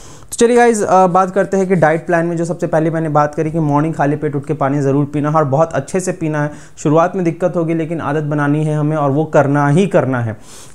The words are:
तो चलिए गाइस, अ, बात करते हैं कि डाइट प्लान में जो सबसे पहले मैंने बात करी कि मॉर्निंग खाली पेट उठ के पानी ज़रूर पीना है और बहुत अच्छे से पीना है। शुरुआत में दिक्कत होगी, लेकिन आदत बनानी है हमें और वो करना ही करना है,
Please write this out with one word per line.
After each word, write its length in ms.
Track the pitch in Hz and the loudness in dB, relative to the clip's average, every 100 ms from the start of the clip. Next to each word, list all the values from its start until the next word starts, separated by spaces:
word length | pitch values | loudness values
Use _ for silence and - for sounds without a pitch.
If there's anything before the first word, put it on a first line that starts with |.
| - - - | -20 -20 -12
तो 60 | - | 2
चलिए 200 | 233 240 | 4 6
गाइस, 260 | 240 214 | 4 2
अ, 240 | 196 190 185 | 2 4 4
बात 240 | 180 190 | 4 0
करते 260 | 202 175 190 | 0 0 0
हैं 100 | 190 | 0
कि 80 | |
डाइट 320 | 185 151 160 156 | 2 2 2 0
प्लान 200 | 170 170 | 0 0
में 100 | 170 | -2
जो 80 | |
सबसे 220 | 170 170 170 | -4 -4 -2
पहले 240 | 160 160 | 0 0
मैंने 180 | 160 160 | -2 0
बात 260 | 147 147 | 0 0
करी 160 | 156 156 | -2 -4
कि 80 | 165 | -2
मॉर्निंग 360 | 151 143 160 | 0 2 0
खाली 220 | 156 143 151 | 0 -2 -2
पेट 200 | 151 139 | -4 -4
उठ 80 | |
के 100 | 139 | -4
पानी 260 | 143 139 147 | -2 -2 0
ज़रूर 240 | 139 139 | 0 0
पीना 240 | 143 151 147 | 0 -2 0
है 60 | |
और 100 | 160 | 0
बहुत 280 | 143 139 160 | 0 0 0
अच्छे 280 | 139 - 190 | -2 -4 -4
से 120 | 185 | -4
पीना 300 | 180 160 151 | -4 -4 -2
है। 80 | 147 147 - - | -4 -8 -18 -6
शुरुआत 380 | 165 160 175 190 | 0 2 2 0
में 80 | |
दिक्कत 320 | 170 156 180 170 | -4 -2 -2 -2
होगी, 180 | 165 | -2
लेकिन 260 | 165 156 170 | -2 -4 -6
आदत 220 | 123 147 | -4 -4
बनानी 420 | 147 147 143 151 | -2 -2 0 0
है 100 | 156 | 0
हमें 220 | 151 151 156 | 0 0 0
और 140 | 143 | 0
वो 140 | 139 | 0
करना 440 | 156 156 135 143 143 | 0 2 2 2 2
ही 180 | 156 196 | 2 2
करना 340 | 175 127 127 | 2 0 -2
है, 160 | 117 101 - - - | -4 -8 -14 -20 -20